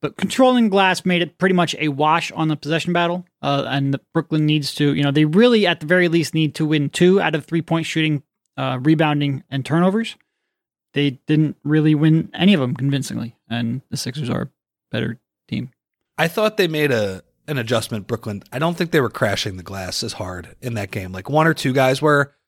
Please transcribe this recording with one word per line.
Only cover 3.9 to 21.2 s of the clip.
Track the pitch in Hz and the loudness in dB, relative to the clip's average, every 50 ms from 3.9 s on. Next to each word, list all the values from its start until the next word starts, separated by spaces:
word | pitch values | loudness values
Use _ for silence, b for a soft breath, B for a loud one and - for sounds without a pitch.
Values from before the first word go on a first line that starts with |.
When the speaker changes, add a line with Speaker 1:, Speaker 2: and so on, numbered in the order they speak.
| 139 | -2
Speaker 1:
the | 135 _ _ _ | -4 _ _ _
Brooklyn | 160 151 _ 160 156 151 | -4 -4 _ -2 0 2
needs | 151 151 156 143 131 - | 2 2 0 -2 -4 -4
to, | - 156 143 143 | -2 0 0 0
you | - 143 | 0 0
know, | 143 | 0
they | 139 151 156 | 2 2 2
really, | 151 151 185 233 247 240 220 202 | 4 4 4 6 6 6 4 2
at | 175 170 170 | 2 0 -2
the | 160 | 0
very | 147 180 185 180 175 | 0 2 2 2 4
least, | 160 170 160 - - | 2 2 0 0 0
need | 160 160 151 - | 0 0 0 0
to | - 156 | -2 -2
win | 151 156 156 143 143 | 0 0 0 0 -2
two | - - 180 180 185 196 | 0 2 4 4 4 4
out | 180 160 160 | 2 0 -2
of | 160 - | -4 -6
three-point | - - 170 160 - 165 165 160 | -4 -4 -4 -2 -2 -2 -2 -2
shooting, | - - 160 156 160 151 143 - _ _ _ _ _ _ | -2 -2 -2 0 0 0 -2 -4 _ _ _ _ _ _
uh, | - 131 131 131 127 | -6 -4 -4 -4 -2
rebounding, | 123 151 160 156 165 151 147 147 147 143 139 127 - _ | 2 2 4 4 4 2 2 0 0 -2 -2 -4 -8 _
and | - 139 131 | -6 -6 -4
turnovers. | - 143 165 175 185 190 220 226 - - _ _ _ _ _ _ _ _ _ _ _ _ _ _ _ _ | 0 2 2 2 4 2 0 -4 -4 -10 _ _ _ _ _ _ _ _ _ _ _ _ _ _ _ _
They | 143 143 143 127 127 _ | 0 0 0 -2 -4 _
didn't | _ 156 151 156 147 - _ _ | _ 2 2 2 2 0 _ _
really | 147 151 156 151 156 156 | 0 2 4 4 4 4
win | 147 151 160 156 160 151 - - | 4 6 4 4 4 2 -2 -4
any | - 165 190 208 | 0 4 4 4
of | 170 | 4
them | 131 123 - | 2 0 -2
convincingly. | - 131 139 139 139 135 - 120 117 117 117 - _ _ _ | -2 -2 -2 -2 -2 -4 -4 -6 -8 -8 -8 -12 _ _ _
And | 113 120 120 117 120 131 - _ | -6 -4 -4 -4 -4 -6 -8 _
the | - | -10
Sixers | 151 - 131 127 151 147 120 | -8 -8 -8 -8 -8 -6 -4
are | 135 - 131 | -4 -4 -4
a | 131 _ _ _ _ _ _ _ _ | -6 _ _ _ _ _ _ _ _
better | - 117 123 - 117 - _ _ _ _ _ _ | -6 -6 -6 -6 -8 -10 _ _ _ _ _ _
team. | - 120 123 131 _ _ _ _ _ _ _ _ _ | -8 -6 -6 -8 _ _ _ _ _ _ _ _ _
Speaker 2:
I | - 151 170 | -2 -2 -2
thought | 165 - 214 214 214 | 0 0 -2 -2 0
they | 214 196 | 0 -2
made | 170 156 151 151 147 | 0 0 0 0 2
a, | 131 113 104 101 95 92 - _ _ _ _ | 2 0 0 -2 -4 -8 -14 _ _ _ _
an | - 156 135 | -8 -6 -6
adjustment, | 120 110 123 113 107 - 120 110 92 | -4 -2 -2 -2 -2 -4 -8 -10 -6
Brooklyn. | _ 120 110 - 113 104 101 - _ | _ -8 -8 -6 -8 -10 -10 -10 _
I | - 127 | -8 -4
don't | 151 165 175 165 | -4 -4 -2 -2
think | 180 165 | -4 0
they | 170 160 135 | 2 2 0
were | 113 | 0
crashing | - - - 110 98 - - 110 95 95 | -2 -2 -2 -2 -2 -2 -4 -6 -8 -10
the | 87 | -12
glass | 80 98 98 95 92 92 - - | -12 -12 -10 -10 -8 -8 -8 -8
as | 113 - | -8 -8
hard | - 104 92 90 90 87 - - _ - | -10 -10 -10 -10 -12 -14 -16 -20 _ -10
in | 123 117 | -8 -6
that | 110 101 98 | -6 -8 -6
game. | - 110 95 92 92 | -8 -10 -8 -8 -10
Like, | 95 | -12